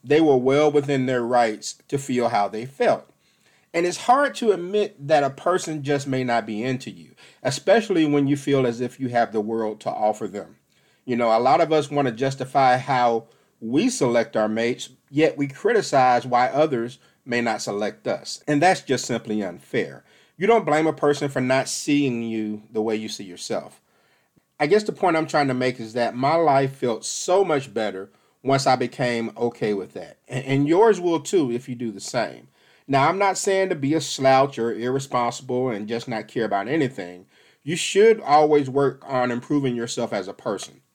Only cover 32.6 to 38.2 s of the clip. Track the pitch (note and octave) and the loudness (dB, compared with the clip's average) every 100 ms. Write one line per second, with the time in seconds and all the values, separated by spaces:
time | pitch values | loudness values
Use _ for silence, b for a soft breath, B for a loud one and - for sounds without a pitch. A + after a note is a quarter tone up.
32.6 | b b - C3+ D3 F#3+ G3+ F#3 G3+ F#3+ | b b 0 2 2 2 0 0 0 0
33.6 | F#3+ E3+ C3+ D#3 C#3+ - C3+ C3 C#3 B2+ | 0 -2 0 -2 -2 0 4 4 4 0
34.6 | A#2 G#2 A#2+ C3+ C3+ B2+ A#2+ B2 B2+ B2 | -4 -2 -2 -4 -2 -2 -2 -4 -6 -2
35.6 | B2+ G#2 G#2+ A#2 B2+ A2+ A2 B2+ A2 G2+ | -2 -4 -6 -6 -6 -8 -6 -4 -2 -2
36.6 | G#2 D#3+ C3 - F2+ F2+ F#2+ b b b | -2 0 -2 -4 -12 -14 -20 b b b
37.6 | C#3 E3+ - F#3+ A3 A3 | -8 -6 0 4 4 4